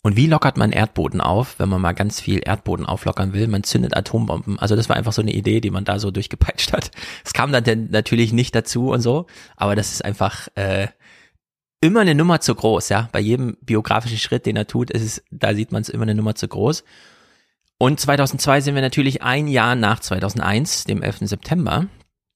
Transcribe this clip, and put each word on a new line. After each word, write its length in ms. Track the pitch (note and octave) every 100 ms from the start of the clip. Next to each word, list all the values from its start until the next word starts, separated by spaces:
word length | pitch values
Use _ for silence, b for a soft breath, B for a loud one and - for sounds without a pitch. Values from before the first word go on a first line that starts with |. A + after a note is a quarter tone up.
Und 160 | G#2+ G2+
wie 120 | D3+
lockert 280 | D#3 C#3 -
man 140 | A2
Erdboden 500 | - G#2+ - D2+ -
auf, 380 | - F#2+ B2+ -
wenn 100 | G2
man 120 | F#2
mal 120 | F2+
ganz 280 | F#2 G2+ -
viel 200 | - G2
Erdboden 440 | - F#2+ - F2 -
auflockern 460 | F#2 F#2+ - F#2+
will? 160 | G2+ A2+
Man 160 | G#2
zündet 320 | - A#2+ A#2+ -
Atombomben. 640 | G2+ A2+ A2+ E2+ - G2+
Also 160 | G#2+ G#2+
das 120 | A2+
war 80 | -
einfach 160 | A#2
so 100 | G#2+
eine 120 | G#2+
Idee, 260 | - G#2 A2
die 120 | A2
man 120 | F#2+
da 140 | G2 G2+
so 140 | G#2
durchgepeitscht 600 | F#2+ F#2+ - - - -
hat. 200 | - - B B B
Es 80 | -
kam 180 | - C3
dann 140 | C3+
denn 260 | A#2 A2+ A2
natürlich 420 | G#2+ G#2+ A#2 A#2
nicht 220 | A#2 B2+
dazu 360 | A2+ - A#2+ B2+
und 100 | B2+
so, 260 | A#2 C#3 F3 B B B
aber 180 | G2+
das 160 | G2+ G#2
ist 120 | -
einfach, 420 | - G2+ G2 - -
äh, 320 | - G2 F#2+ G2 _ b b b b _ _ _ _
immer 200 | D#3+ A3
eine 140 | G3
Nummer 260 | D3 E3+ E3
zu 140 | -
groß, 340 | A2+ A2 G2+ -
ja. 200 | G2+ A2+
Bei 100 | G#2
jedem 360 | G#2 B2 B2 -
biografischen 580 | - A2 - A2 A#2 A2+
Schritt, 280 | - B2 -
den 100 | A2
er 120 | G#2+
tut, 220 | A#2+ A#2+
ist 120 | A#2
es, 200 | A2 - _
da 200 | - G#2+
sieht 200 | G#2 A2
man's 160 | G#2+ A2+
immer 160 | A2
eine 100 | A2
Nummer 220 | G#2+ G#2+ G#2+
zu 100 | F2
groß. 380 | G2+ G#2+ D#3+ b b b b b b b b b _
Und 200 | B2+ D3
zweitausendzwei 640 | C#3+ C#3+ C3+ C#3 - C#3
sind 160 | C#3+ C#3
wir 60 |
natürlich 400 | C3 B2+ C3+ C3
ein 260 | - C3 D3
Jahr 260 | C3 A2+
nach 240 | B2 G#2 A2+
zweitausendeins, 840 | - F#2+ G2 A2 - G#2 D#3 -
dem 180 | - G2+
elften 240 | G2+ - G2
September. 600 | G2+ - F3 - A#2+ F#3+ - _ _ _